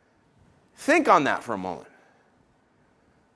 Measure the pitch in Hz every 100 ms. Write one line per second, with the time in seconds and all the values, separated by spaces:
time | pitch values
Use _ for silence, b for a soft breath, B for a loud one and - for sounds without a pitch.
0 | _ _ _ _ _ _ _ - - 330
1 | 240 180 131 90 117 101 92 82 - _
2 | _ _ _ _ _ _ _ _ _ _
3 | _ _ _